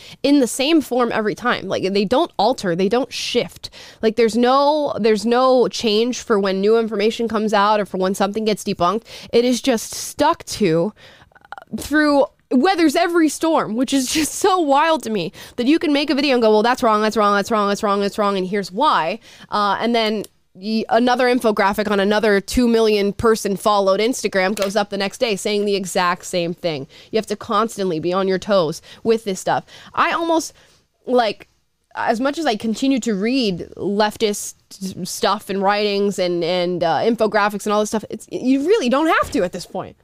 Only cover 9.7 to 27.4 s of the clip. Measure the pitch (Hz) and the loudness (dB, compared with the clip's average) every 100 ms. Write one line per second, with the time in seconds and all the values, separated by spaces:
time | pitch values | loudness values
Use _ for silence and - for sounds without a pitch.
9.7 | 226 - - - - 294 330 - - 196 | -2 -2 -10 -12 -2 0 0 -6 -2 0
10.7 | 165 175 - - - _ _ _ - - | 2 0 -6 -20 -20 _ _ _ -20 -12
11.7 | 220 - 294 302 285 - - _ 262 339 | -12 -2 2 4 4 2 -2 _ 2 2
12.7 | 381 320 330 359 339 311 - 320 302 165 | 4 2 2 2 2 0 0 0 0 0
13.7 | 220 262 277 254 311 302 - 415 370 302 | -2 -2 -2 -2 -2 -4 0 0 2 2
14.7 | 269 330 320 220 214 165 - - - 240 | 4 4 0 -2 -4 -4 -8 -16 -4 2
15.7 | 330 339 285 302 277 294 247 220 214 226 | 2 2 0 2 0 2 2 4 4 2
16.7 | 254 240 214 214 220 208 202 196 220 202 | 2 2 2 0 2 2 2 0 0 0
17.7 | 202 214 202 202 202 202 196 185 202 190 | 0 0 0 -2 0 -2 0 -2 -4 -6
18.7 | 185 302 208 160 220 - - - 208 202 | 0 2 2 0 -6 -12 -20 -6 -2 0
19.7 | 190 226 233 220 220 - _ _ 185 196 | 0 0 0 0 -4 -8 _ _ -14 -6
20.7 | 220 - 226 247 247 254 247 226 208 196 | -4 0 2 2 2 2 2 0 2 0
21.7 | 208 208 202 196 208 214 196 - 247 247 | 0 -2 0 2 2 2 0 0 0 2
22.7 | 226 220 214 202 196 233 220 202 190 220 | 4 2 2 0 0 0 0 0 -2 0
23.7 | 208 196 190 220 262 214 190 185 214 196 | 2 2 2 0 -2 -2 0 0 0 -2
24.7 | 202 202 196 196 - 247 196 214 208 202 | -2 -2 -4 -6 -2 -2 -2 -2 -2 0
25.7 | 196 190 196 180 180 - 180 170 180 175 | -2 -2 -2 0 -2 -4 -4 -4 -4 -6
26.7 | 147 139 - - 220 208 208 | -6 -10 -16 -6 -6 -4 -8